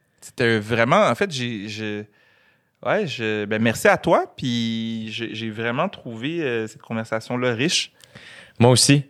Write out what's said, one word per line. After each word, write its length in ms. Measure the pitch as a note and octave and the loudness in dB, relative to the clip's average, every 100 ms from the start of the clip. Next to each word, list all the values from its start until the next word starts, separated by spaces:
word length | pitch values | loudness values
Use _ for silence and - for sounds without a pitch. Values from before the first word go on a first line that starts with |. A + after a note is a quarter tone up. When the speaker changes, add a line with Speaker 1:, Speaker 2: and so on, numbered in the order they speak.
| _ _ | _ _
Speaker 1:
C'était 380 | - - A#2 A2+ | -12 -2 2 2
vraiment, 480 | G#2 A#2 A#2 F#3 F#3 | 0 2 4 4 4
en 60 | |
fait, 160 | A#2+ G3+ | 2 -2
j'ai, 380 | C#3 A#2+ A2 G#2 | -4 -6 -6 -8
j'ai, 400 | G#2+ G#2+ G#2 G#2 _ _ _ _ _ _ _ | -8 -8 -8 -10 _ _ _ _ _ _ _
ouais, 220 | - F3+ F3+ | -4 -2 -4
je, 380 | A#2 A2 G#2+ | -4 -4 -2
ben, 160 | G#2 A2 | -2 0
merci 280 | A#2 - G#3 | 0 2 2
à 80 | F#3 | 4
toi, 360 | E3 G#3+ F#4 - | 4 2 0 -6
puis 720 | C3+ A#2+ A#2 A2+ A2+ A2+ A2 | -4 -2 -2 -4 -6 -6 -8
j'ai, 240 | A2 A#2 | -8 -8
j'ai 160 | A2 A2+ | -8 -8
vraiment 380 | G#2+ A#2 B2 F#3+ | -4 -4 -2 -4
trouvé, 540 | - C3+ A2+ C3+ E3+ | -6 -14 -8 -6 -4
euh, 240 | C#3+ A#2 A2 | -2 -2 -6
cette 160 | - | -10
conversation-là 680 | - A2+ A2+ A2 - B2 B2+ | -8 -8 -4 -6 -4 -2 0
riche. 380 | A2+ D3+ - - _ - - - - - - | 0 0 0 -4 _ -20 -20 -20 -20 -10 4
Speaker 2:
Moi 120 | A#2+ | 6
aussi, 340 | B2 - C#3+ - | 8 6 4 2